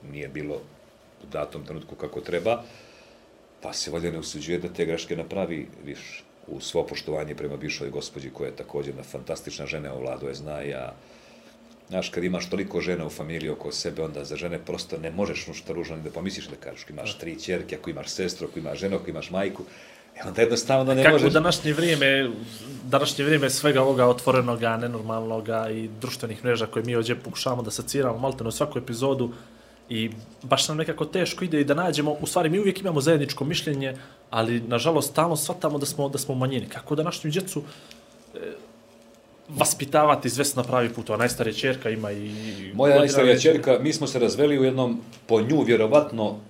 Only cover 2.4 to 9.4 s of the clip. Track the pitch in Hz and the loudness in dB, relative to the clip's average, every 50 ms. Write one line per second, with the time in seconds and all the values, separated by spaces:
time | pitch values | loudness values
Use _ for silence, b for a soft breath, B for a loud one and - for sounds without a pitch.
2.4 | - 110 117 - B B B B B B B B B B B B B B B - | 0 0 -2 -2 B B B B B B B B B B B B B B B -20
3.4 | - _ _ _ - - - - - - 73 85 85 85 - 80 76 - - 76 | -20 _ _ _ -14 -10 -8 -8 -6 -4 -4 -4 -4 -4 -4 -6 -8 -8 -10 -10
4.4 | 73 80 87 82 - 87 - - 87 80 82 82 - - 85 82 80 - - 98 | -4 -4 -4 -4 -4 -6 -4 -2 -2 -2 -2 -4 -4 -6 -6 -6 -6 -6 -4 -4
5.4 | 95 82 85 76 - - - - - 71 71 - - - - - - _ _ _ | -2 -2 -4 -8 -8 -12 -14 -18 -14 -14 -14 -14 -14 -16 -18 -18 -20 _ _ _
6.4 | - - - - - - - 85 78 - - - - - 78 76 78 73 73 - | -16 -14 -12 -10 -10 -4 -2 -2 -2 -2 -6 -8 -6 -4 -4 -4 -4 -6 -8 -8
7.4 | 73 71 71 69 71 76 - - 85 78 69 73 71 - - 73 67 65 - - | -6 -8 -6 -6 -6 -8 -6 -6 -6 -6 -6 -8 -8 -8 -12 -12 -14 -12 -8 -8
8.4 | 71 65 - - - - - 73 71 69 67 67 69 - - 69 67 - - - | -8 -8 -8 -10 -14 -8 -6 -6 -6 -6 -8 -12 -14 -12 -14 -14 -8 -8 -8 -8